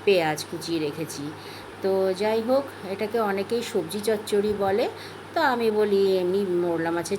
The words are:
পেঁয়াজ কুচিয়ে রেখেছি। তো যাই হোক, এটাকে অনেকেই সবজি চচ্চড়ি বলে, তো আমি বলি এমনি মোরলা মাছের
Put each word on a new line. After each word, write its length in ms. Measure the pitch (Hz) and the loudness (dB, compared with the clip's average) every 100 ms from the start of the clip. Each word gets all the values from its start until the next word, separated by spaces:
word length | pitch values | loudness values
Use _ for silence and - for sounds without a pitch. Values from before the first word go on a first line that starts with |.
পেঁয়াজ 400 | 202 185 156 151 - | 4 4 4 0 -4
কুচিয়ে 280 | 170 160 165 | -8 -4 -2
রেখেছি। 440 | 151 151 151 - 147 156 - - - - | -2 -4 -8 -8 -8 -10 -14 -14 -16 -4
তো 300 | 190 190 190 185 | 0 2 2 2
যাই 220 | 208 226 226 | 0 0 2
হোক, 160 | 269 269 - 185 | 2 0 -8 -8
এটাকে 300 | 196 214 233 | -4 -2 0
অনেকেই 420 | 208 196 196 233 | 0 0 -2 -2
সবজি 380 | 233 208 160 208 | -2 -2 -2 -2
চচ্চড়ি 540 | 214 208 - 208 208 196 | 0 0 0 0 2 0
বলে, 300 | 196 202 349 - - - - | 0 2 0 -4 -12 -14 -6
তো 60 | 339 | 0
আমি 300 | 294 240 226 | 2 2 2
বলি 480 | 214 208 196 196 190 | 2 4 4 4 4
এমনি 260 | 180 196 | 2 2
মোরলা 460 | 196 175 175 165 165 | 2 0 2 0 0
মাছের 280 | 170 165 | -2 -2